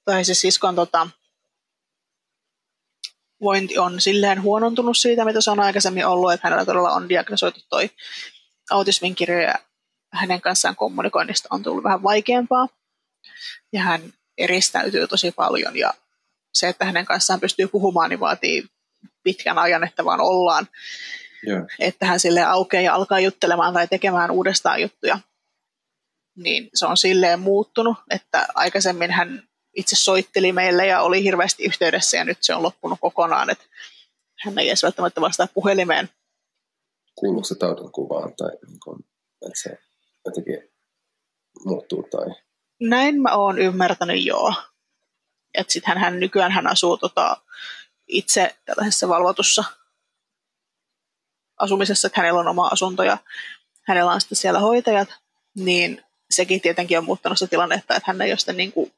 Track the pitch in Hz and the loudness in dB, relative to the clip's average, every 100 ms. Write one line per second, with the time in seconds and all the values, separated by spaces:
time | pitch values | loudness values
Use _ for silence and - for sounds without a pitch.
0 | - 190 180 180 190 - 190 175 170 170 | -2 0 2 2 2 2 2 0 2 0
1 | 170 - _ _ _ _ _ _ _ _ | 0 -6 _ _ _ _ _ _ _ _
2 | _ _ _ _ _ _ _ _ _ _ | _ _ _ _ _ _ _ _ _ _
3 | - _ _ _ 202 196 190 - 180 180 | -16 _ _ _ 0 2 0 0 0 2
4 | 196 202 202 196 202 214 233 240 240 240 | 2 4 4 2 2 2 2 2 0 2
5 | 240 233 220 220 214 202 202 202 190 185 | 2 4 2 2 2 2 2 2 0 0
6 | 185 180 180 175 170 175 185 180 175 180 | 2 4 2 2 2 0 2 2 2 0
7 | 180 175 - 208 180 - - - 208 - | 0 -2 0 -2 -2 -4 -4 -2 -2 -6
8 | - - - - _ _ - 202 196 - | -18 -16 -16 -20 _ _ -2 0 2 0
9 | 185 180 175 175 160 - - _ _ _ | 0 -2 0 0 0 -2 -6 _ _ _
10 | _ 180 185 180 180 185 - 185 185 185 | _ -6 -4 -2 0 0 0 -2 -4 -2
11 | 196 165 160 - - 190 202 185 202 190 | -2 -2 -2 -4 -4 -6 -4 -2 0 0
12 | 196 214 214 247 240 254 262 _ _ _ | 2 2 2 0 2 0 0 _ _ _
13 | _ _ - - - - _ 202 185 165 | _ _ -20 -18 -18 -18 _ -4 -2 -2
14 | 165 - _ - 180 185 - - 196 - | -6 -20 _ -4 0 0 0 0 -2 -2
15 | - 190 175 - - - - 131 151 - | 0 0 -2 0 0 0 -2 -2 -2 -4
16 | _ _ _ _ _ - 180 - 190 175 | _ _ _ _ _ -2 -2 -2 -4 -2
17 | 190 185 - 185 185 - 190 208 190 180 | -2 -2 0 0 -2 -2 0 0 0 2
18 | 170 175 - 170 156 160 - _ _ _ | 0 0 -2 -2 -2 -2 -6 _ _ _
19 | - _ 185 185 - 165 175 165 175 - | -20 _ -4 -2 -2 0 2 2 -2 -2
20 | 175 175 180 185 175 156 190 - - - | -2 2 2 2 2 2 -2 -10 -16 -16
21 | - - - - 107 92 - - 185 - | -14 -16 -18 -12 -6 -4 -6 -4 -2 0
22 | 185 180 180 175 175 185 185 185 180 175 | 0 2 2 4 4 2 2 2 2 2
23 | 190 190 190 - 180 175 175 175 170 190 | 2 2 2 2 0 2 2 2 0 0
24 | 196 175 170 185 190 190 170 - 202 - | 0 2 2 0 2 0 0 0 -2 -4
25 | - 196 - _ _ _ _ _ _ _ | -2 -2 -6 _ _ _ _ _ _ _
26 | _ _ _ 180 170 147 110 - 170 175 | _ _ _ -8 -4 -4 -4 -2 0 2
27 | 190 185 175 170 190 202 - - 233 226 | 4 4 4 2 2 0 0 -2 0 -2
28 | - 202 - 156 - - 180 196 190 175 | -4 -6 -2 -2 0 0 0 0 -2 -2
29 | 175 185 175 208 - _ _ - - - | -2 -2 -2 -8 -18 _ _ -8 -2 0
30 | 208 190 185 196 185 180 185 180 190 180 | 2 2 0 0 2 2 2 2 2 2
31 | 165 190 196 175 185 - 190 - 170 185 | 2 2 2 2 0 -2 -4 0 0 2
32 | - 165 165 - - 170 165 - 170 - | 0 0 -2 -2 -2 0 -2 -4 -8 -4
33 | 175 - 165 156 - - _ - - - | -2 0 0 0 0 -4 _ -20 -20 -20
34 | _ _ _ - 208 208 - - 165 - | _ _ _ -14 -8 -2 -2 0 0 -2
35 | 175 - 165 - 190 190 196 196 175 147 | -4 -2 -2 -2 -4 -2 0 2 2 -2
36 | 185 _ _ _ _ _ _ _ _ _ | -4 _ _ _ _ _ _ _ _ _
37 | _ - 98 90 - 90 90 - - - | _ -6 -2 -2 -4 -4 -4 -4 -8 -10
38 | 71 78 80 - - - - - 73 - | -6 -6 -8 -8 -8 -10 -18 -20 -18 -18
39 | - _ _ _ - - - - _ _ | -20 _ _ _ -14 -12 -12 -14 _ _
40 | _ _ 92 - - 71 - _ _ _ | _ _ -12 -8 -8 -10 -12 _ _ _
41 | _ _ _ _ _ - - - - - | _ _ _ _ _ -12 -6 -6 -6 -10
42 | - - - 180 _ _ _ - 226 247 | -6 -6 -8 -10 _ _ _ -6 0 2
43 | 285 294 254 202 202 190 190 185 180 175 | 2 2 2 2 2 2 0 2 0 0
44 | 175 185 185 - - - - _ _ _ | -2 -2 0 0 0 -2 -8 _ _ _
45 | _ _ _ _ _ - 190 175 - 180 | _ _ _ _ _ -6 -4 -2 -2 0
46 | 180 180 190 196 180 190 170 196 175 180 | 0 0 0 2 2 2 0 2 2 0
47 | 180 - - - _ - - - - _ | -2 0 0 -2 _ -18 -16 -16 -20 _
48 | - - - 196 - - - - 208 - | -6 -4 0 2 2 -2 -6 -4 -2 0
49 | 185 170 180 190 196 220 202 - _ _ | 2 2 2 2 2 0 -2 -8 _ _
50 | _ _ _ _ _ _ _ _ _ _ | _ _ _ _ _ _ _ _ _ _
51 | _ _ _ _ _ - 202 196 196 202 | _ _ _ _ _ -4 0 2 2 0
52 | 190 - 170 175 170 175 180 180 185 185 | 0 0 2 2 2 0 0 0 -2 0
53 | 190 202 - - - - _ _ - 180 | 0 0 -6 -16 -16 -18 _ _ -2 2
54 | 175 175 - 208 190 180 208 240 240 208 | 2 0 -2 -2 0 2 2 2 2 2
55 | 196 - _ _ _ 202 185 175 170 - | 0 -6 _ _ _ -6 0 0 0 -6
56 | - _ - - 185 190 170 175 175 170 | -16 _ -4 -2 0 0 0 -2 0 0
57 | 165 185 175 175 185 170 175 190 - 190 | 0 -4 -4 -2 0 0 0 0 -2 -2
58 | - 185 - 190 - 185 190 - - | -2 -2 -2 -2 -4 -4 -4 -4 -6